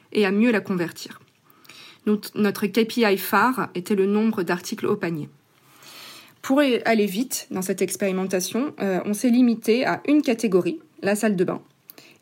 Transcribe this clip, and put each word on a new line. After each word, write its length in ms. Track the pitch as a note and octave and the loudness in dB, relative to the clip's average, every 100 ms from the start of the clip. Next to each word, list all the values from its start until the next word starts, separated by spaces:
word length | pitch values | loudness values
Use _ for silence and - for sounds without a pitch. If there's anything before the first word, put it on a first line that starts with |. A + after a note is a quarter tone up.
| _ | _
et 140 | - G3 | 0 2
à 60 | |
mieux 200 | G3+ A#3+ | 4 2
la 80 | G#3+ | 2
convertir. 640 | F#3+ F#3 E3+ - - - _ _ _ _ - - - - G#3+ | 0 -4 -4 -8 -18 -18 _ _ _ _ -20 -20 -20 -8 -2
Notre, 320 | G#3 - - | -2 -2 -2
notre 300 | G#3 F#3+ G#3 | -2 0 -2
K 180 | G#3+ A3+ | 0 0
P 240 | B3 G#3+ | 2 2
I 80 | F#3+ | 2
phare 520 | - G3+ A#3+ B3+ - | 0 2 2 0 -4
était 220 | F3+ F3 G3+ | -6 -2 0
le 100 | G3 | 2
nombre 380 | G#3 A3 A3 | 2 2 0
d'articles 420 | E3+ F3 - G#3+ - | -2 -4 -4 -6 -2
au 120 | G3+ | -2
panier. 320 | E3+ D#3+ D3 _ _ _ _ - - - - - - _ | -2 -6 -8 _ _ _ _ -20 -20 -20 -20 -20 -20 _
Pour 160 | - C4+ | 0 2
aller 480 | C#4+ A#3 - A3+ G#3 | 4 2 2 2 2
vite 400 | F#3 C4 - - | 0 -4 -6 -8
dans 140 | G3 | -6
cette 180 | F#3+ F#3+ | -4 -2
expérimentation, 960 | F#3 - G3+ F#3 F#3 F#3+ F#3 A3+ D4 - | -2 -2 -2 -2 -2 -2 -2 -4 -4 -4
euh, 200 | G3 F#3 - | -2 -2 -2
on 100 | G#3 | -2
s'est 160 | B3+ | 2
limité 520 | A#3+ A#3+ A3 - A#3 | 4 4 2 2 2
à 200 | G#3+ E3+ - | 2 -2 2
une 140 | D4 | 2
catégorie, 560 | C4+ A#3 A3+ F3+ F3 D#3+ - - | 2 0 2 2 2 -4 -12 -6
la 140 | G3 G#3 | -4 0
salle 200 | A3+ F#3 | 0 0
de 80 | |
bain, 160 | F3+ - - _ _ - - - | -2 -4 -10 _ _ -20 -20 -10